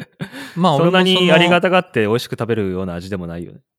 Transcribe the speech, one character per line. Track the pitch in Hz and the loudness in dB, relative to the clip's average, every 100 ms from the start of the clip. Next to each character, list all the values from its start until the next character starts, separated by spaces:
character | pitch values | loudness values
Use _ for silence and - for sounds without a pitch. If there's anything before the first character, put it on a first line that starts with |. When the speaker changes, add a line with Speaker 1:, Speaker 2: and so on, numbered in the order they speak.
| - - | -14 -14
Speaker 1:
<laughs> | - 269 277 | -16 -14 -12
Speaker 2:
ま | - 180 | -2 0
あ、 | 139 | 2
Speaker 1:
そ | |
ん | 170 | 2
な | 185 | 4
に | 185 185 | 2 2
Speaker 2:
俺 | |
も | 180 | 4
そ | |
の | |
Speaker 1:
あ | 160 | 4
り | 175 | 4
が | 175 | 2
た | 185 | 2
が | 185 | 0
っ | 180 | 0
て | 123 | -2
美 | 104 | 0
味 | 113 | 0
し | - | -4
く | |
食 | - 113 | -6 -4
べ | 113 | -2
る | 98 | -2
よ | 92 | -4
う | 95 | -6
な | |
味 | 87 92 | -8 -8
で | 98 | -8
も | 85 | -8
な | 85 | -10
い | |
よ | 87 | -12
ね。 | - _ | -16 _